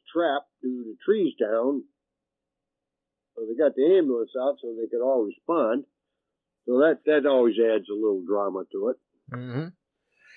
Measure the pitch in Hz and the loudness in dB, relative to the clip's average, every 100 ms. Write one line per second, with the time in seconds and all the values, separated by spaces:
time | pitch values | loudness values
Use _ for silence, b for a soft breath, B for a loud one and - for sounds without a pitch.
0 | _ 165 170 139 - _ 127 123 113 104 | _ -2 -2 -2 -8 _ -10 -8 -10 -8
1 | - 214 175 - 104 113 127 139 - _ | -2 0 0 -2 -2 0 0 -2 -6 _
2 | _ _ _ _ _ _ _ _ _ _ | _ _ _ _ _ _ _ _ _ _
3 | _ _ _ - 110 117 147 135 151 190 | _ _ _ -12 -8 0 0 2 4 4
4 | 147 120 110 127 135 139 120 113 113 120 | 2 0 -4 -4 -4 -4 -8 -8 -6 -2
5 | 127 131 104 - - 170 110 127 - _ | 0 0 -2 -6 -4 0 0 -2 -6 _
6 | _ _ _ _ _ _ - 123 160 143 | _ _ _ _ _ _ 0 4 4 2
7 | 151 151 139 131 117 104 113 110 92 104 | 2 2 4 4 4 4 2 2 -2 -4
8 | 107 95 87 101 98 92 87 98 110 - | -2 -2 -2 -2 -2 -6 -8 -6 -4 -6
9 | _ _ - 123 127 123 165 - _ _ | _ _ -14 -12 -8 -8 -8 -12 _ _
10 | _ b b | _ b b